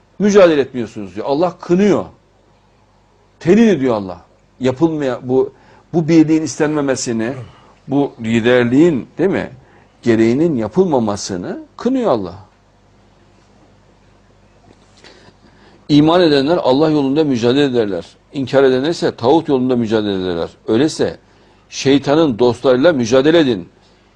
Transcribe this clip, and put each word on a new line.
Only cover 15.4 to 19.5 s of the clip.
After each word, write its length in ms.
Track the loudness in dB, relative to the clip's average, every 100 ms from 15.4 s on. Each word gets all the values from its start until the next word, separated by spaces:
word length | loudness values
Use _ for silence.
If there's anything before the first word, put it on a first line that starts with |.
| _ _ _ _ 0
"İman 320 | 2 4 4
edenler 360 | 4 2 0 0
Allah 340 | 0 2 2
yolunda 340 | 0 0 0
mücadele 400 | 0 0 0 2
ederler. 420 | 0 0 -2 -6 -10 _ _
İnkar 320 | -10 -2 2
edenler 260 | 2 2 -2
ise 260 | -4 -6 -2
tağut 320 | 0 0
yolunda 280 | 0